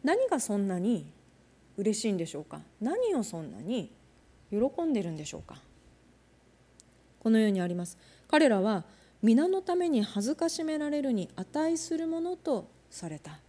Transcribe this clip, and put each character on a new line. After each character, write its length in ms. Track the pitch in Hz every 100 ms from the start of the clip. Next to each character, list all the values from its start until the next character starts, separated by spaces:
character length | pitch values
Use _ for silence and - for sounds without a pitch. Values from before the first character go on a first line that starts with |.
何 240 | 269 415 523
が 100 | 294
そ 160 | - 202
ん 120 | 196
な 100 | 180
に 280 | 196 214 147 - - _ _ _ _ -
嬉 220 | 202 214
し 60 | 226
い 60 |
ん 40 | 190
で 100 | 165
し 100 | 147
ょ 40 |
う 40 |
か。 160 | 151 151 151 _
何 340 | 220 415 480
を 80 | 320
そ 180 | 208 170
ん 100 | 151
な 80 | 95
に 300 | 160 247 151 - - - _ - _
喜 320 | 208 262 -
ん 100 | 330
で 100 | 240
る 80 | 170
ん 60 | 156
で 80 |
し 100 | 151
ょ 40 | -
う 40 |
か。 140 | - - - - - - _ _ _ _ _ _ _ _ - _ _ _
こ 100 | 226
の 80 | 220
よ 100 | 214
う 20 |
に 100 | 196
あ 60 | 180
り 80 |
ま 120 | 175 175
す。 120 | - - - -
彼 200 | 302 302
ら 120 | 202
は 240 | 196 202 - - - _
皆 260 | 214 226 349
の 140 | 381
た 120 | 370
め 140 | 359 349
に 140 | 262
恥 260 | 208 202 208
ず 80 | 320
か 120 | 330
し 140 | 330
め 160 | 311 311
ら 120 | 294
れ 120 | 294
る 100 | 277
に 160 | 220 175
値 420 | - - 294 320 330
す 200 | - 320
る 100 | 330
も 140 | 330
の 160 | 339 359
と 320 | - 226 175 - _
さ 180 | - 170
れ 100 | 151
た。 220 | 151 151